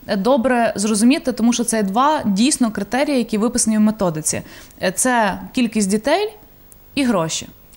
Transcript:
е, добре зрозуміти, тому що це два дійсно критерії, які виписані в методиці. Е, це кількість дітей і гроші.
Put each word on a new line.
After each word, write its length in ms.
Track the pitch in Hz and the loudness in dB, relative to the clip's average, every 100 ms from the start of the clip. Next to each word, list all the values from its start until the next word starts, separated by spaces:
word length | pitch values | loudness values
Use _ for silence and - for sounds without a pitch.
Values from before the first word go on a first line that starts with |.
| - | -6
е, 100 | 202 | -2
добре 560 | 190 277 240 247 233 - | 2 2 2 2 0 0
зрозуміти, 560 | 208 214 233 311 330 | -2 2 4 2 0
тому 200 | - 226 | 0 2
що 120 | 240 | 2
це 180 | 233 220 | 0 -2
два 400 | 202 202 277 311 | 0 2 2 2
дійсно 460 | - 190 247 294 233 | 0 2 2 2 -2
критерії, 480 | 208 196 247 294 277 | -2 -4 -2 0 0
які 200 | 233 214 | -2 0
виписані 400 | 233 240 - 214 | -2 0 0 2
в 20 | |
методиці. 640 | 214 220 185 156 156 - - - - - | 2 2 -2 -2 -4 -6 -8 -18 -20 -6
Е, 100 | 190 | -4
це 460 | 185 262 247 208 185 185 | -2 0 2 0 -2 -6
кількість 380 | - 233 220 196 | -2 -2 0 0
дітей 460 | 214 247 339 427 - - - - - - | 0 0 0 -2 -8 -20 -20 -20 -20 -10
і 100 | - | -2
гроші. 440 | 262 202 160 - - - - | 0 0 -2 -6 -10 -18 -20